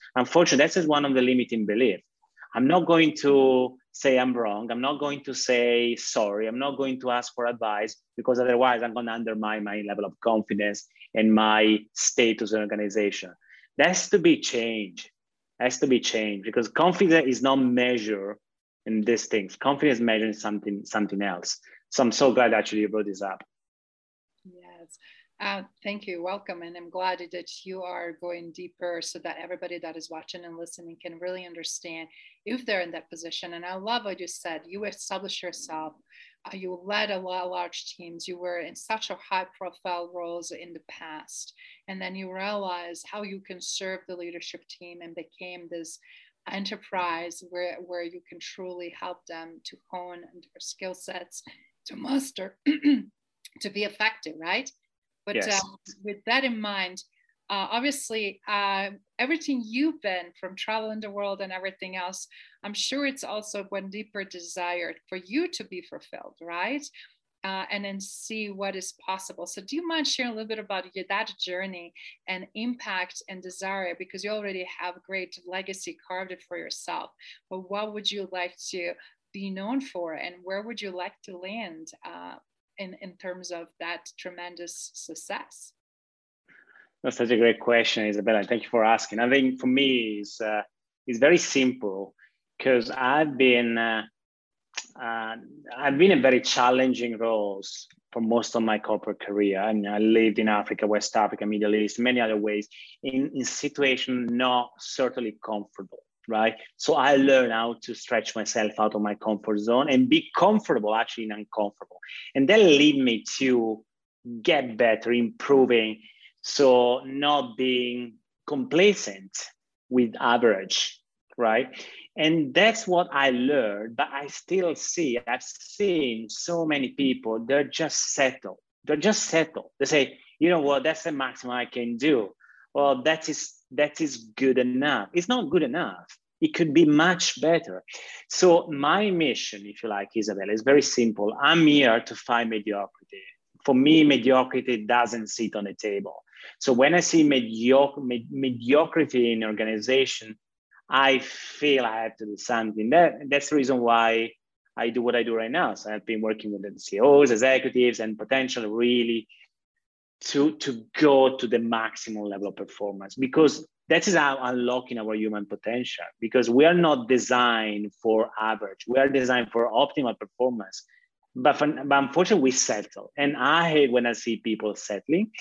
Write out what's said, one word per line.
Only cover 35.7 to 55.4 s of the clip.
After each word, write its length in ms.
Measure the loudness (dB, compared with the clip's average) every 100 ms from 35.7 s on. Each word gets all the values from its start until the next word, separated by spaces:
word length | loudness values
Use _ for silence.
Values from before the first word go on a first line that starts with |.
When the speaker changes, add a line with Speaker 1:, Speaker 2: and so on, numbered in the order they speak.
| -10 -10 -14 _ -20 -20 _
Speaker 2:
Uh, 120 | -18 -12
you 200 | -10 -10
led 260 | -6 -4 -4
a 80 | -6
lot 260 | -6 -6
of 80 | -6
large 440 | -6 -8 -10 -16 -18
teams. 320 | -18 -14 -14
You 100 | -10
were 220 | -8 -8
in 160 | -10 -12
such 320 | -8 -8 -8
a 80 | -12
high 300 | -6 -4 -4 -10
profile 540 | -14 -10 -8 -8 -8
roles 360 | -10 -10 -10 -12
in 240 | -16 -16
the 80 | -20 -20
past. 640 | -18 -16 -16 -16 -16 -16 -20 -20 -20 -16
And 120 | -12
then 120 | -10
you 160 | -10 -10
realize 720 | -8 -6 -6 -6 -8 -10 -14 -14
how 120 | -12
you 180 | -10 -12
can 220 | -14 -14
serve 380 | -10 -8 -8 -10 -12
the 100 | -14
leadership 520 | -12 -12 -14 -16 -20
team 300 | -20 -20 -18
and 140 | -16
became 540 | -16 -16 -16 -16 -16 -14
this 300 | -14 -12 -18 _ -20 _ _ -12
enterprise 920 | -8 -8 -10 -8 -4 -4 -4 -8 -14 -12
where, 280 | -8 -8 -8
where 280 | -10 -10
you 160 | -10 -14 -18
can 100 | -18
truly 540 | -16 -14 -12 -12 -14 -12
help 260 | -12 -12
them 380 | -14 -16 -16 -18
to 120 | -20 -20 _
hone 300 | -14 -14 -16
their 400 | -20 -20 _ -18
skill 320 | -16 -12 -12
sets, 500 | -12 -12 -14 -14 -18 -20 -20 _ _ -18
to 100 | -12
master, 600 | -4 -4 -4 -10 -12 -4
<clears throat> 60 | -2
to 1040 | 2 4 2 0 _ _ _ -20 -12 -8
be 140 | -4
effective, 500 | -6 -2 -2 -2 -10 -10
right? 320 | -4 -4 -6 -16 _ _ _ _ -6
But, 100 |
Speaker 1:
Yes. 260 | -4